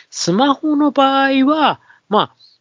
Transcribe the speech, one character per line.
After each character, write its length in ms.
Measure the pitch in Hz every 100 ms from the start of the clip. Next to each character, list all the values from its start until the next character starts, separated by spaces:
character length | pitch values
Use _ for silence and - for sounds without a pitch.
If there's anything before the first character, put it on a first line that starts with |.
| -
ス 200 | - -
マ 240 | 185 285
ホ 220 | 269 311 285
の 160 | 294
場 320 | 277 269 269
合 200 | 269 269
は、 360 | 262 311 277 151 _ _ _
ま 120 | 208
あ、 160 | 151 _ _ _